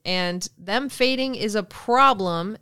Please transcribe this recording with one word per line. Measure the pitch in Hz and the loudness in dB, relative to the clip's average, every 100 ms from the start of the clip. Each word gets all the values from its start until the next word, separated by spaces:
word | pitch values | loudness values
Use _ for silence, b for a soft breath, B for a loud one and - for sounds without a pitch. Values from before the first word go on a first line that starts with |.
and | - 185 180 180 - _ | -4 -2 -2 -4 -8 _
them | 175 226 277 | -2 -2 -2
fading | - 254 262 262 254 | 0 0 2 -2 -2
is | 214 | -2
a | 208 | -2
problem, | 185 - - 247 269 220 185 170 185 214 | -4 -8 0 6 6 4 0 -2 -4 -8